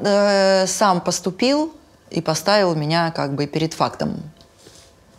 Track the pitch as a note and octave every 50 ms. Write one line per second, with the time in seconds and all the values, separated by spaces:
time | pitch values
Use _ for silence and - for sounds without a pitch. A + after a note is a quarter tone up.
0 | - G#3 G3+ G3+ G3+ G3+ G3+ G3 F#3+ G3 F#3+ F#3+ F#3+ F#3 - - A3 G3+ F3+ F3
1 | F3 F#3 F3 - - F#3+ F3+ - A#3+ B3+ C#4 D4 D#4 D#4+ D#4 - - _ _ _
2 | _ - - E3 D#3 D#3 D#3+ D#3 - G3 G3+ G#3 G3 F3+ E3 D#3 D3 D3 D#3+ E3+
3 | E3+ D#3+ D#3+ - C#3+ C#3 C#3+ C#3 D3 C#3+ - D#3 D#3+ D#3+ - - D3+ A#2+ - -
4 | D#2 D2+ - - D#3+ D#3 - - - _ _ _ - - - - - - _ _
5 | _ _ -